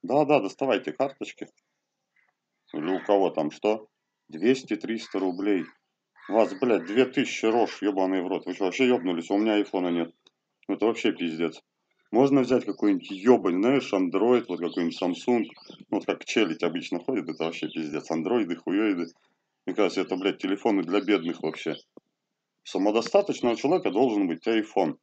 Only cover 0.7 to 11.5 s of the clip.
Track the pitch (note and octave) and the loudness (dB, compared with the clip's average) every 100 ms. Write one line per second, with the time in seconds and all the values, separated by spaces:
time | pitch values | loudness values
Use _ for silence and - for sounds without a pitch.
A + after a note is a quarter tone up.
0.7 | G2+ - - C#3 - - - G2+ _ _ | 0 -2 -4 -4 -4 -14 -12 -16 _ _
1.7 | _ _ _ _ _ _ _ _ _ _ | _ _ _ _ _ _ _ _ _ _
2.7 | D#2 D#2+ F#2 - G2+ F2+ D#2+ D2+ - G#2 | -8 -4 -4 2 2 2 0 -4 -2 -2
3.7 | G#2+ - _ _ _ _ D#2 G#2 C3 - | -2 -6 _ _ _ _ -2 2 2 -2
4.7 | G#2 - A2+ - G2 F#2 F2 G2+ G2 D#2 | -6 -4 -8 -4 -2 -2 -2 0 0 -2
5.7 | _ _ _ _ _ - G#2 G#2 F#2+ B2+ | _ _ _ _ _ -2 2 2 2 2
6.7 | G#2 E2+ A2 B2+ C3+ A#2+ - A2 A#2 G#2+ | 0 2 0 2 0 -4 0 0 2 0
7.7 | - G2 F#2+ F#2+ F#2+ F2+ F#2 - F2+ F#2+ | 0 -2 0 0 0 -2 -6 -6 -4 -2
8.7 | F2+ B2+ B2 B2+ - - G2+ A2 G#2 G2+ | 2 2 2 0 -4 -2 0 2 2 0
9.7 | G2 F2+ F2 E2 _ _ _ _ _ - | -2 -2 -2 -4 _ _ _ _ _ -8
10.7 | G2 G#2+ A2+ A2+ - E2+ D#2+ E2 | 0 0 2 -2 0 -4 -2 -4